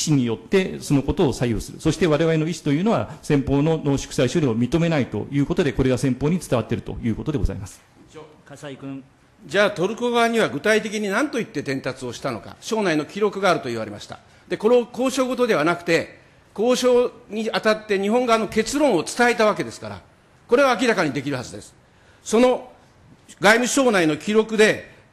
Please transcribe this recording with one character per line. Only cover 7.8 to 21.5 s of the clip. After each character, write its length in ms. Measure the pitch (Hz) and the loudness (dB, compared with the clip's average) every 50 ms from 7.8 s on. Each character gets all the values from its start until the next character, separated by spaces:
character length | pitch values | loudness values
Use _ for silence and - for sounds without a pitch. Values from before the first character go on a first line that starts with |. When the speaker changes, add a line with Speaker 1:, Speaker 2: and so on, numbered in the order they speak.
| _ _ _ _ - - - 156 147 - - _ _ | _ _ _ _ -20 -20 -20 -20 -20 -20 -20 _ _
Speaker 2:
笠 260 | - 143 135 151 143 | -20 -20 -16 -14 -14
井 60 | 135 | -14
君。 260 | - 143 139 139 135 131 _ _ _ _ _ _ _ 202 | -12 -12 -12 -12 -12 -14 _ _ _ _ _ _ _ -14
Speaker 3:
じ 140 | 151 143 196 | -4 0 2
ゃ 60 | 208 | 2
あ、 60 | 190 | 2
ト 160 | - 156 175 | 2 0 -2
ル 80 | 196 226 | -2 -2
コ 160 | 226 240 240 | -2 -4 0
側 160 | 240 240 233 | 2 2 2
に 120 | 233 233 226 | 2 2 0
は 100 | 185 131 | 0 0
具 100 | 113 147 | -2 -2
体 220 | - 208 220 208 | 0 2 2 2
的 180 | 214 220 202 214 | 0 -2 -6 -4
に 100 | 214 196 | -4 -2
何 200 | 196 233 294 285 | -2 -2 -2 -2
と 80 | 285 | -4
言 100 | 240 196 | -6 -6
っ 20 | - | -6
て 120 | - 147 | -8 -8
伝 200 | - 143 135 131 | -6 -4 -6 -6
達 240 | - 131 123 - 127 | -6 -8 -8 -8 -10
を 80 | 123 113 | -10 -10
し 60 | - | -8
た 120 | - 139 | -8 -8
の 80 | 117 98 | -8 -8
か、 160 | - 101 95 - | -10 -14 -18 -14
省 240 | - - 226 220 202 | -8 -4 -2 0 0
内 140 | 175 156 | 0 0
の 80 | 151 147 | 0 -2
記 140 | - - 202 | -4 -4 -2
録 200 | 214 202 196 196 | -2 -2 -2 0
が 100 | 196 185 | 2 2
あ 40 | 165 | 2
る 80 | 143 | 2
と 80 | - 127 | 0 -4
言 80 | 117 | -6
わ 80 | 110 110 | -6 -6
れ 40 | 104 | -8
ま 100 | 104 101 | -10 -14
し 80 | - | -14
た。 120 | - - - _ _ _ - _ | -16 -18 -18 _ _ _ -20 _
で、 100 | - 180 | -8 -6
こ 120 | - 196 226 | 0 2 4
の 180 | 247 247 226 - | 4 4 2 0
交 200 | - 202 262 262 | -4 -2 -2 -2
渉 160 | - 269 262 | 0 0 -2
ご 80 | 254 254 | -2 0
と 120 | 226 240 | 0 0
で 80 | 220 196 | 2 2
は 80 | 147 147 | 2 2
な 120 | 170 170 | 0 0
く 80 | - - | -2 0
て、 360 | 180 165 147 110 - - - _ _ _ _ _ _ - | 0 0 0 0 -4 -14 -20 _ _ _ _ _ _ -6
交 180 | - 214 247 254 | -2 0 0 0
渉 360 | - 247 247 247 240 247 - - - - - | 2 2 2 4 4 2 0 -4 -10 -18 -10
に 200 | 196 220 214 220 | -8 -6 -6 -4
あ 100 | - 185 | -4 -2
た 100 | 185 220 | 0 0
っ 140 | 214 214 - | 0 0 -2
て 140 | - 202 190 | -2 -2 -2
日 100 | 196 202 | 0 0
本 160 | 226 247 254 | 0 0 2
側 140 | 233 226 226 | 2 2 2
の 80 | 208 | 0
結 300 | - - 214 220 - 269 | 0 -2 -2 -2 0 0
論 180 | 285 302 277 202 | 2 2 2 2
を 80 | 156 - | 2 -2
伝 260 | - - - 240 240 | -4 0 2 2 2
え 60 | 240 | 4
た 100 | - 220 | 4 2
わ 100 | 214 190 | 2 2
け 80 | 156 143 | 0 -4
で 80 | 113 | -8
す 80 | - - | -8 -12
か 100 | - 104 | -14 -14
ら、 120 | 101 92 - _ _ _ _ _ _ _ _ | -14 -14 -18 _ _ _ _ _ _ _ _
こ 80 | - 233 | 0 4
れ 80 | 285 277 | 4 4
は 140 | 262 240 220 | 4 4 2
明 80 | 262 | 2
ら 80 | 233 208 | 2 2
か 80 | 185 170 | 2 0
に 80 | 147 123 | 0 -2
で 80 | 143 | -4
き 80 | 127 143 | -4 -4
る 60 | 139 | -6
は 80 | 123 113 | -6 -6
ず 80 | - | -10